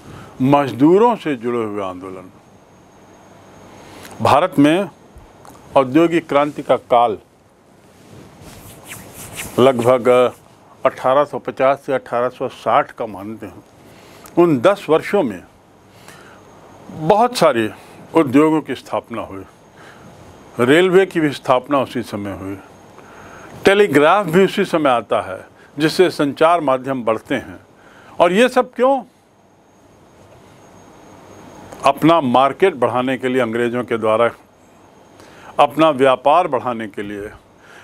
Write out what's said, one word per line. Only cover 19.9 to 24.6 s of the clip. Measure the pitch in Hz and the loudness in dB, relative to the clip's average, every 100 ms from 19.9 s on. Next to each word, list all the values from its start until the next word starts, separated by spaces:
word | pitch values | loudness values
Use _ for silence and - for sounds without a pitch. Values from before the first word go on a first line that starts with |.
| - - - - - - - | -20 -20 -20 -20 -20 -12 -2
रेलवे | 123 156 185 180 190 | 2 4 4 4 2
की | 170 | 0
भी | 151 | -2
स्थापना | 127 - 127 - 139 | -2 -2 -2 0 -4
उसी | 123 127 | -2 -6
समय | 110 107 101 | -8 -10 -10
हुई, | 90 95 98 - - - - - - - - - - | -10 -12 -12 -16 -20 -20 -20 -20 -20 -20 -20 -20 -2
टेलीग्राफ | - 202 202 143 151 196 175 | 2 4 4 4 4 2 2
भी | 170 | 2
उसी | 185 - | 2 0